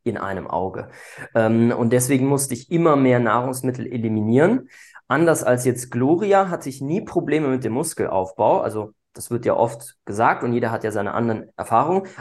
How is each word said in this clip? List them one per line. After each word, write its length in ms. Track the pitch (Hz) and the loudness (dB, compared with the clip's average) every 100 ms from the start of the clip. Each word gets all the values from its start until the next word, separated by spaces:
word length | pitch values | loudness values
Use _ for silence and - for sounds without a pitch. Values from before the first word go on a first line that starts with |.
in 140 | - 101 | -8 -6
einem 300 | 95 95 73 | -6 -8 -6
Auge. 400 | 85 92 - - - - - - 117 | -6 -6 -8 -14 -16 -20 -18 -6 0
Ähm, 380 | 113 113 117 - | 2 4 2 2
und 140 | 113 | 2
deswegen 360 | 123 127 135 135 | 2 2 2 2
musste 260 | 139 135 | 0 -2
ich 180 | 123 - | -8 -4
immer 240 | 170 165 143 | 0 4 4
mehr 240 | 131 123 | 4 4
Nahrungsmittel 680 | 117 113 131 131 127 127 120 | 2 2 0 -4 -4 -4 -6
eliminieren. 840 | 123 113 107 107 123 175 254 - - - - - | -4 -2 -2 2 4 4 2 -4 -20 -20 -14 -4
Anders 340 | 131 170 147 | 2 2 2
als 220 | - 123 127 | 2 0 0
jetzt 260 | 123 - | -2 -4
Gloria 560 | 123 131 170 208 196 196 | -2 2 2 4 2 2
hatte 220 | 170 147 | -2 -8
ich 100 | 127 | -8
nie 220 | 135 175 | -4 -4
Probleme 480 | - 175 151 151 143 | -4 -4 0 0 0
mit 160 | 127 120 | -2 -2
dem 80 | |
Muskelaufbau. 880 | 117 160 - 104 95 92 - 110 180 | -4 -4 -4 -2 -2 -2 0 2 2
Also 320 | - 107 104 _ _ | 0 -4 -8 _ _
das 180 | - - | -16 -6
wird 160 | - - | -4 0
ja 80 | - | 2
oft 400 | 117 - - - - | 0 -2 -18 -18 -10
gesagt 380 | 104 123 185 | 0 2 2
und 100 | 120 | 0
jeder 160 | 120 117 | -2 -2
hat 140 | 113 | -2
ja 80 | 107 | -4
seine 240 | 104 101 104 | -4 -4 -2
anderen 340 | 117 110 - - | -2 -2 -6 -10
Erfahrungen. 460 | - 117 147 190 190 - | 0 0 2 0 -4 -10